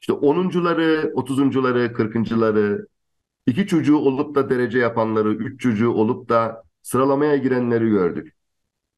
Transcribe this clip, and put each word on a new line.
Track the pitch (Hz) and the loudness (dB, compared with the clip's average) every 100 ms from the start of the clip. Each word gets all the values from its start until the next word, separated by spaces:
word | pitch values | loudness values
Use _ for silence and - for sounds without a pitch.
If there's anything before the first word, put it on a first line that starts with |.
işte | - | -4
onuncuları, | - 143 160 185 170 170 160 160 156 156 135 | 0 2 2 0 0 0 0 2 0 -2 -4
otuzuncuları, | 127 135 139 127 127 123 120 | -4 0 0 2 0 0 0
kırkıncıları, | 120 110 117 104 113 110 107 104 101 - _ _ _ _ _ - | -2 -4 -2 -2 0 2 2 0 -2 -8 _ _ _ _ _ -2
iki | 120 196 | -2 0
çocuğu | 165 135 151 | 0 4 4
olup | 139 135 151 139 | 2 0 -2 -2
da | 131 | 0
derece | 127 120 123 | 0 0 0
yapanları, | 117 113 110 110 107 | 0 0 0 0 0
üç | 107 104 - | -2 -6 -4
çocuğu | 127 104 117 | -2 0 0
olup | 92 110 123 - | 2 0 -2 0
da | 117 113 110 - _ | 0 0 -6 -18 _
sıralamaya | - 123 135 139 151 143 | -4 0 2 2 2 0
girenleri | 127 123 120 120 113 | 0 0 0 0 2
gördük. | 104 87 73 - _ _ _ _ _ _ | 2 0 -4 -10 _ _ _ _ _ _